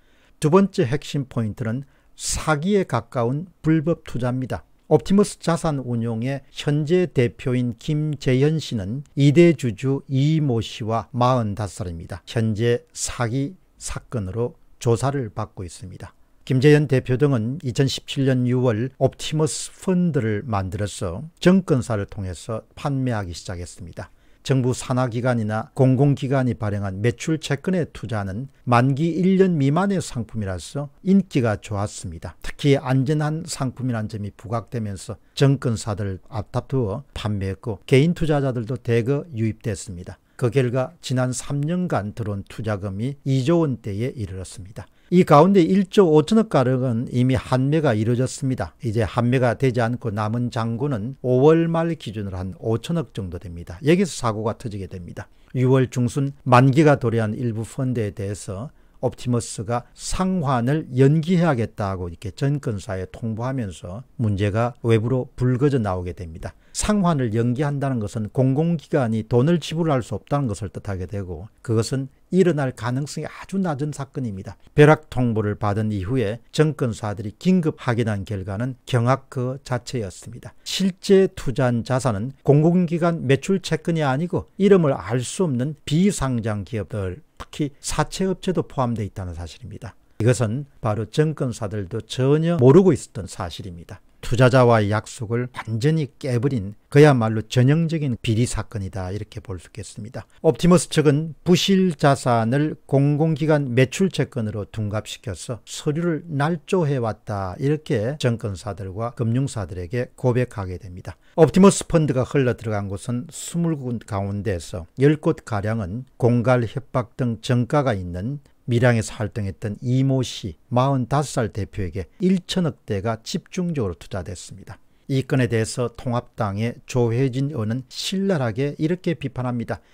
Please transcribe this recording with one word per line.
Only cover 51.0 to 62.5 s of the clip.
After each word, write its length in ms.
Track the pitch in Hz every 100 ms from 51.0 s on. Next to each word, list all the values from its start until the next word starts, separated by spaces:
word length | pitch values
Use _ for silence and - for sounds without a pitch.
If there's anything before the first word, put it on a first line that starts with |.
| 117 135
오월 460 | 127 127 147 165 165
말 260 | 165 170
기준으로 420 | 160 120 104 98 92
한 180 | 95 82
오천억 560 | 117 113 - 170 127
정도 240 | - 92 87
됩니다. 400 | 90 85 85 87
여기서 260 | 139 180 175
사고가 480 | - 120 107 110 104
터지게 300 | 107 101 92
됩니다. 400 | 92 85 - - _ _
유월 340 | 127 127 131 120
중순 420 | 131 120 147 139 -
만기가 560 | 131 123 135 123 151 139
도래한 360 | 117 113 107
일부 280 | 113 120 107
펀드에 480 | 107 - 127 117 104
대해서 600 | 92 98 104 - 95 147 - _ _
옵티머스가 800 | 123 - 127 120 - - 107 120 -
상환을 960 | - - - 190 185 139 123 120 156 127 127
연기해야겠다고 1120 | 139 160 156 175 170 120 107 - 98 95 87
이렇게 220 | 82 98
증권사에 760 | - 139